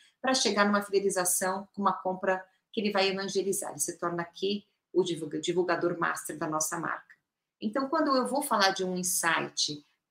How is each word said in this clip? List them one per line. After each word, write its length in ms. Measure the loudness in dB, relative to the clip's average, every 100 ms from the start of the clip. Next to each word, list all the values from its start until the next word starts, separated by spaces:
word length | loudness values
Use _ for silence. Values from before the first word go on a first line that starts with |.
| _ _
pra 140 | 0
chegar 320 | 2 2 4 4
numa 160 | 4
fidelização 840 | 2 2 2 2 2 0 0 -2 -6
com 60 | -2
uma 120 | 0
compra 520 | 0 -2 -2 0 0 -4 _ _
que 80 | -2
ele 120 | 0
vai 160 | 2 2
evangelizar. 640 | 0 -2 0 0 -2 -4
Ele 100 | -6
se 160 | -6 -4
torna 260 | -4 -4
aqui 420 | -6 -4 -2 -2 -6 _ _
o 100 | 0
divulga-, 380 | 0 -2 -4 -4
divulgador 580 | 0 0 2 2 0 0
master 380 | -2 -4 -8 -6
da 100 | -4
nossa 320 | -2 -2 -2
marca. 380 | -4 -6 -10 -20 _ _ _ _
Então, 300 | -4 -2 0
quando 260 | 2 2
eu 140 | 2 2
vou 140 | -2
falar 280 | 0 4 4
de 140 | 2
um 140 | -2 -2
insight 840 | -2 0 0 0 -2 -2 -4 -4 -14 _ _